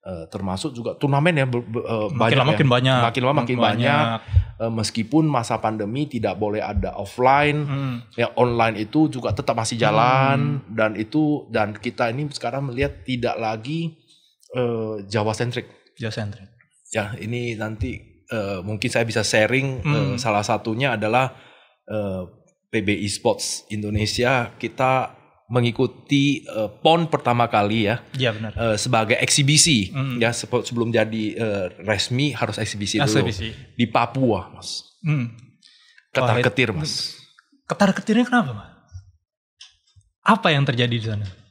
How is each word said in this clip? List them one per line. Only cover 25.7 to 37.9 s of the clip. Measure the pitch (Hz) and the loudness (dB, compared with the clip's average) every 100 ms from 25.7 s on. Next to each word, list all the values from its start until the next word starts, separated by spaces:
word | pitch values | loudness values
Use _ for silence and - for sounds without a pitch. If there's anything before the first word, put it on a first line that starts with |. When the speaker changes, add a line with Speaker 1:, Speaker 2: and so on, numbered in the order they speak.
| 113 127 - - 143 139 135 | 2 -2 -2 0 2 4 0
Speaker 1:
eh, | - 110 107 - | -4 -4 -4 0
pon | 160 165 165 | 4 4 2
pertama | 139 - 120 117 | 0 0 2 2
kali | 110 101 110 | 2 2 2
ya. | 101 117 - | 0 0 -4
Speaker 2:
Iya, | 135 127 | -2 -2
benar. | 104 110 | -2 -8
Speaker 1:
Eh, | - 117 104 | -4 -2 0
sebagai | - 117 110 117 | 2 2 2 2
eksibisi, | 127 - 139 151 - 131 92 | 2 2 4 4 6 4 2
Speaker 2:
Hmm. | 135 135 120 | -4 -4 0
Speaker 1:
ya, | 117 | 0
sepe-, | 117 - 123 | 0 -2 -2
sebelum | - 117 117 | -2 -2 0
jadi, | 113 107 113 107 | 2 2 -2 -4
eh, | - 113 101 90 - | -2 -2 -2 -4 -8
resmi | 95 104 - 123 147 | -2 -2 0 0 0
harus | 113 110 104 | 0 -4 -2
eksibisi | 107 104 101 - | -4 -4 -2 2
dulu. | 143 107 | 4 4
Speaker 2:
Eksibisi. | 92 - 113 110 - - | 2 -2 -8 -10 -18 -2
Speaker 1:
Di | 120 | 0
Papua, | 131 120 135 131 98 87 | 2 0 0 0 0 -4
Mas. | - - - - _ | -16 -12 -12 -14 _
Speaker 2:
Hmm. | 165 147 117 - - _ _ _ _ _ _ | -2 -2 -2 -8 -20 _ _ _ _ _ _
Speaker 1:
Ketar | 131 123 110 | 0 2 2
Speaker 2:
Wah, | 123 | 2
Speaker 1:
ketir, | 131 120 | 2 0
Speaker 2:
it-, | 87 | 0
Speaker 1:
Mas. | 156 - - - - _ _ _ _ | -4 -6 -8 -10 -20 _ _ _ _
Speaker 2:
ketar | - 202 | 2 2